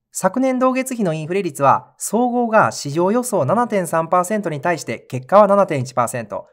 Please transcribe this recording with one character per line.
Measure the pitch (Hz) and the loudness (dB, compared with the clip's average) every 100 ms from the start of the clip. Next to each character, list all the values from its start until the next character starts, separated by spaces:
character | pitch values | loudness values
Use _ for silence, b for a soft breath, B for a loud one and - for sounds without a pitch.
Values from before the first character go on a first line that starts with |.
| _ | _
昨 | - 285 269 | -4 -2 0
年 | 262 254 | -2 0
同 | 254 | 0
月 | 254 262 233 | 0 -4 -2
比 | |
の | 185 | -2
イ | 156 | -2
ン | 151 | -4
フ | |
レ | 190 | -4
率 | 180 131 | -4 0
は、 | 135 104 - - | 2 2 0 -14
総 | - 214 247 | -4 -2 0
合 | 240 233 | 0 2
が | 214 120 | 2 2
市 | - 143 | 0 -6
場 | 156 185 | -2 0
予 | 240 | 0
想 | 240 185 | 0 0
七 | 135 214 233 | 0 0 0
点 | 202 165 | -2 -2
三 | 165 160 | -2 0
パ | 180 | 0
ー | |
セ | 180 214 | 0 -2
ン | |
ト | - | -4
に | 147 | -4
対 | 170 160 | -2 -2
し | - | -4
て | 110 | -10
結 | - 127 131 | -8 -10 4
果 | 196 | 6
は | 202 | 6
七 | 202 190 | 4 2
点 | 143 | 0
一 | 127 | -4
パ | 135 113 | -2 -2
ー | |
セ | 123 | -2
ン | 107 | -8
ト、 | 95 - | -10 -12